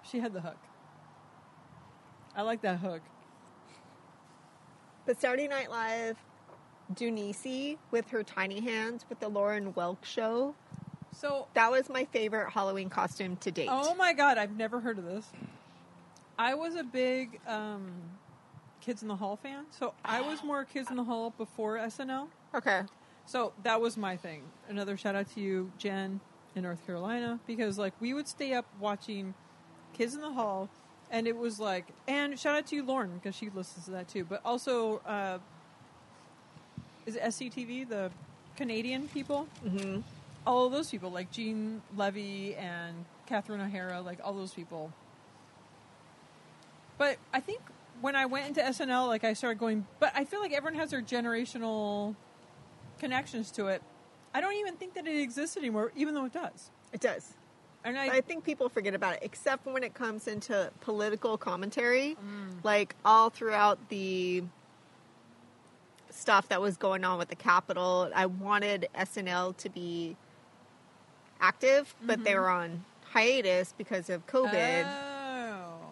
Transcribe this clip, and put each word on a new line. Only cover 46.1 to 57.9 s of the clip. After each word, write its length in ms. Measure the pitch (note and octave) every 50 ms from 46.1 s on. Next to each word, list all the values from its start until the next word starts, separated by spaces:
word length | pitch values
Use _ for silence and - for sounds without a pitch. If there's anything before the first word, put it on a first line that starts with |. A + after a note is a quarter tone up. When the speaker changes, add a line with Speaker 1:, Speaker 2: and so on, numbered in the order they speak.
| - - - - - - - - - - - - - - - - - -
Speaker 1:
But 200 | C#4+ C#4+ C4 - - -
I 80 | - C4
think 200 | - - G#4+ B4+ - - - - - - - A#3+
when 160 | A#3+ C#4 C#4
I 100 | C4+ C4+
went 220 | B3+ B3+ C#4 C#4 C#4+
into 160 | D4 D#4 B3
S 160 | C4 B3+ -
N 100 | D4+ C4
L, 160 | B3+ B3+ B3+
like, 180 | B3 A3+ A3 -
I 80 | A3+ G#3+
started 240 | - - A#3+ A3+ G3+
going, 280 | A#3 A3+ A3 G#3+ G3 - - -
but 140 | D4 C4+ -
I 100 | C4 C#4+
feel 160 | - G4 G#4
like 120 | G#4 E4+
everyone 260 | C#4+ C#4+ C#4 D#4+ D#4+ D4+
has 100 | D#4 -
their 120 | D4+ C4
generational 1120 | A3+ - B3+ A#3+ A#3 A#3 A#3 A#3 B3 - - B3 A3+ A3+ A3 G#3+ G#3 G#3 G#3 G#3 G#3 G#3 G#3+ - - - - - - - - - - - - - - - - -
connections 500 | D4+ C4 B3+ C4 C4 - - A3+ G#3+ -
to 140 | - - G3+
it, 160 | F#3+ F#3+ - - - - - - - - - - -
I 80 | - C#4
don't 140 | F4 G4 G4+
even 220 | G#4 G#4 F#4+ F4
think 180 | - F#4 F#4 -
that 120 | F4+ D4+ D#4+
it 120 | D#4 D4
exists 360 | C#4+ A#3+ A#3+ C#4 D4+ D#4+ -
anymore, 340 | G4 D4 A#3+ A3 G#3+ G#3+ A#3 -
even 180 | - D4+ D4+ D4+
though 120 | C#4+ C4
it 60 | B3
does. 380 | - F4 E4 - - - - - - - - -
Speaker 2:
It 80 | - G3+
does. 340 | - A3+ E3 - - - - - - - - - - - - -
Speaker 1:
And 160 | - A3+